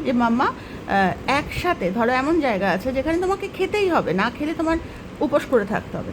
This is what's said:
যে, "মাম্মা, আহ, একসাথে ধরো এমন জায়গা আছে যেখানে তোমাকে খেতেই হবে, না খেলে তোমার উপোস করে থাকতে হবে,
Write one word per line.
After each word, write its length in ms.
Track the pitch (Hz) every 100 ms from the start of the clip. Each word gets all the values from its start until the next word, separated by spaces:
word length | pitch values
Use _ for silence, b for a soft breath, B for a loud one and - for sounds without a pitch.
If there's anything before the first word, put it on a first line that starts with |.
যে, 80 | 277
"মাম্মা, 320 | 240 240 233
আহ, 680 | 370 - - - - 196 185 - -
একসাথে 640 | 277 285 - 349 349 180
ধরো 220 | 208 233
এমন 280 | 254 277 339
জায়গা 300 | 277 196 196
আছে 220 | 180 247
যেখানে 260 | 262 285 330
তোমাকে 300 | 370 381 392
খেতেই 340 | - 359 415 381
হবে, 240 | 294 -
না 180 | 180 226 247
খেলে 160 | 294
তোমার 220 | 330 320 330 - B B -
উপোস 220 | 294 294 -
করে 140 | 240
থাকতে 340 | 196 214 - -
হবে, 140 | -